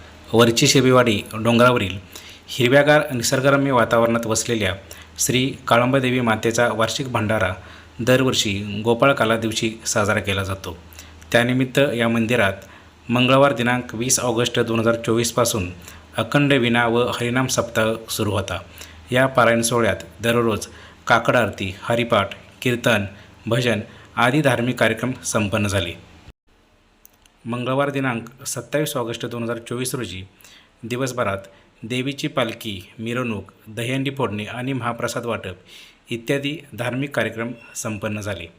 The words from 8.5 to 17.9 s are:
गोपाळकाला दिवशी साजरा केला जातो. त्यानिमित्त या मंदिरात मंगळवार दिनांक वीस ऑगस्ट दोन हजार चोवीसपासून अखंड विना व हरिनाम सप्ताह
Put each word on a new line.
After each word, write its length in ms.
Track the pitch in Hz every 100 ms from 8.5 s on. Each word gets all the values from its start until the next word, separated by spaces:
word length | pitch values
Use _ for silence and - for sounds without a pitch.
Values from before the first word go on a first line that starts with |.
| 98 104 104
गोपाळकाला 540 | 107 117 135 135 110 110
दिवशी 340 | 110 107 113 110 -
साजरा 340 | 117 104 104
केला 240 | 98 98
जातो. 340 | 95 92 - 85 - - - - -
त्यानिमित्त 480 | 117 120 127 131 139
या 280 | 139 113 117
मंदिरात 460 | 117 113 120 98 95 - - - - -
मंगळवार 440 | 120 123 135 139
दिनांक 420 | 123 120 123 120 110
वीस 240 | 123 -
ऑगस्ट 400 | 127 113 120 -
दोन 200 | 113 113
हजार 160 | 113 117
चोवीसपासून 760 | 117 117 117 - 117 113 90 87 - - - -
अखंड 360 | 113 147 143
विना 340 | 139 120 120 120
व 200 | 117 120
हरिनाम 400 | - 120 123 131
सप्ताह 460 | - 110 - 110